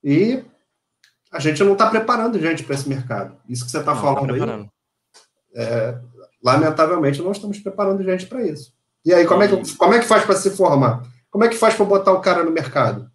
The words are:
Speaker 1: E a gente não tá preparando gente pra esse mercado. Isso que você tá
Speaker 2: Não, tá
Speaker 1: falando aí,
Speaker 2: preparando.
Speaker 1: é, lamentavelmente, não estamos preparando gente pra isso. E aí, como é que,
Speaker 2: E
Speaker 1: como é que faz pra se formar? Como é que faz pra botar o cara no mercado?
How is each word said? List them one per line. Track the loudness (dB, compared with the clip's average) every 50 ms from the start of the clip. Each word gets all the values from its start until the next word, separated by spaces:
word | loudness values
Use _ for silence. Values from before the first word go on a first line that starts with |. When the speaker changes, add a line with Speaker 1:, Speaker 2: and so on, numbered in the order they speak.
| 0
Speaker 1:
E | 2 2 2 2 2 0 -4 -8 -14 _ _ _ _ _ _ _ _ _ _ _ _ _ _ _ _
a | -10 -4
gente | -2 -2 0 2 2
não | 2 2
tá | 2 0 0
preparando | 0 -2 -2 -2 -2 -2 -2 -2 -4 -2
gente | -2 -2 -4 -4
pra | -6 -8 -8
esse | -6 -6 -6
mercado. | -8 -8 -8 -8 -8 -8 -8 -10 -14 _ _ -12
Isso | -10 -10 -10
que | -8
você | -8 -6
tá | -4 -4 -4
Speaker 2:
Não, |
tá | 0
Speaker 1:
falando | 0 0 0 0 -2 -4
aí, | -4 -4
Speaker 2:
preparando. | -4 -6 -6 -10 -14 -18 _ _ _ _ _ _ _ _ _ -20 _ _ _ _ _ _ _
Speaker 1:
é, | -8 -6 -4 -2 -4 -4 -4 -6 -10 -16 -20 _ -20 -20 _ _ _
lamentavelmente, | 0 2 2 4 2 2 2 2 2 2 2 0 0 -2 -2 -2
não | -4 -6
estamos | -6 -6 -8 -10 -10 -8
preparando | -10 -10 -6 -4 -2 -2 -2 -2 -2
gente | -2 -4 -4 -6
pra | -10 -8 -6 -6
isso. | -6 -6 -8 -14 _ _ _ _ _ _ _ _
E | 4
aí, | 4 4 6
como | 4 4 4
é | 4 4
que, | 2
Speaker 2:
E | 0 -2 -10 -2
Speaker 1:
como | 2 4 4 4
é | 4
que | 4
faz | 4 2 2 4
pra | 2 0
se | 0 0 -2 0
formar? | 2 2 2 4 4 2 2 0 -4 -8 -14 -20 _ _ _
Como | 0 2 2
é | 2
que | 2
faz | 2 2 2 4
pra | 2 2
botar | 2 2 2 4 2
o | 2 2
cara | 2 0 0 2 0
no | 0
mercado? | -2 -4 -4 -4 -2 0 0 0 -2 -6 -12 -18 _